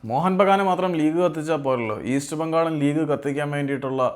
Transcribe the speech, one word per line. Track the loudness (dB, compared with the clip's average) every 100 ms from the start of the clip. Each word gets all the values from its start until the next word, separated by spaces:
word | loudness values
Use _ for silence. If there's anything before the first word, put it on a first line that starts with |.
മോഹൻ | -4 -2 0 2
ബഗാനെ | 4 4
മാത്രം | 2 0 0
ലീഗ് | 2 2 2
കത്തിച്ചാൽ | 0 0 -2 -2 0
പോരല്ലോ, | 0 0 -4
ഈസ്റ്റ് | -2 -2 -2 -6
ബംഗാളും | -2 0 0 0
ലീഗ് | 0 0 0
കത്തിക്കാൻ | -2 -2 -2 -2
വേണ്ടിയിട്ടുള്ള | -2 -2 -2 -2 0 0